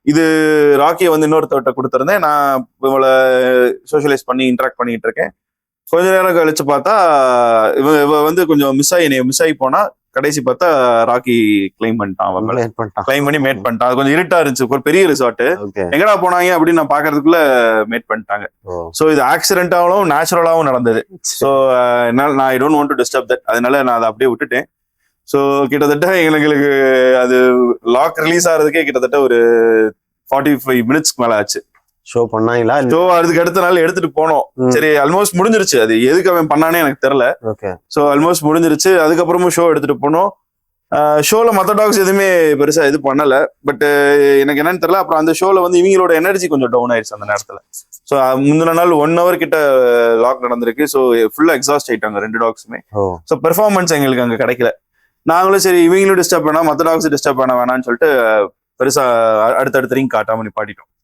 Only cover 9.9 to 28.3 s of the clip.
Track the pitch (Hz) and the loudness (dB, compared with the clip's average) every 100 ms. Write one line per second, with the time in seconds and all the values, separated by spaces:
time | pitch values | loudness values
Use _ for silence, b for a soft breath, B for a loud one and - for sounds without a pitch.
9.9 | _ _ 135 147 147 123 170 175 147 123 | _ _ -4 -4 -2 -4 -2 0 2 2
10.9 | 117 113 123 123 117 107 104 98 _ 113 | 2 0 -2 0 0 2 0 -2 _ -4
11.9 | 113 101 92 95 92 110 123 117 113 110 | -4 -6 -4 -4 -4 -4 -4 -6 -6 -8
12.9 | - 98 139 143 151 135 117 98 113 127 | -6 -4 -2 -2 -2 -2 -2 -6 -2 -2
13.9 | 127 139 156 170 175 143 123 120 135 147 | 0 0 0 0 0 0 -2 -2 -2 0
14.9 | 175 190 135 123 110 127 170 104 101 90 | 2 2 2 -2 0 -2 -2 -6 -6 -4
15.9 | 147 208 196 180 175 180 175 160 170 143 | 0 0 0 0 0 0 0 0 0 0
16.9 | 147 151 147 147 170 147 127 117 110 107 | -2 -2 0 2 2 2 2 2 0 -2
17.9 | 117 - 110 104 104 101 _ 95 87 82 | -6 -6 -10 -6 -8 -8 _ -12 -12 -10
18.9 | - 156 147 127 165 - 185 175 175 175 | -2 0 2 0 0 -2 -2 0 0 2
19.9 | 196 185 143 160 175 165 165 147 127 120 | 2 0 -2 0 0 2 2 0 0 0
20.9 | 110 - 185 - - 135 139 135 127 123 | -2 -4 -12 -10 -4 0 2 2 2 0
21.9 | 123 120 123 147 139 131 127 143 151 143 | 0 0 0 -2 0 0 0 0 0 -2
22.9 | 143 123 131 117 127 - 117 120 139 127 | -4 -2 -4 -4 -4 -2 -2 0 0 0
23.9 | 117 113 107 131 120 143 123 - _ _ | -2 -2 -2 -2 -2 -4 -6 -8 _ _
24.9 | _ _ _ - 139 139 139 135 139 147 | _ _ _ -4 -2 0 0 -2 0 0
25.9 | 147 175 190 160 156 151 147 143 135 135 | 0 0 0 0 0 0 0 0 2 2
26.9 | 131 127 127 127 127 127 123 120 117 113 | 2 2 2 2 2 4 2 0 -2 0
27.9 | 123 160 165 156 | 0 0 -2 -2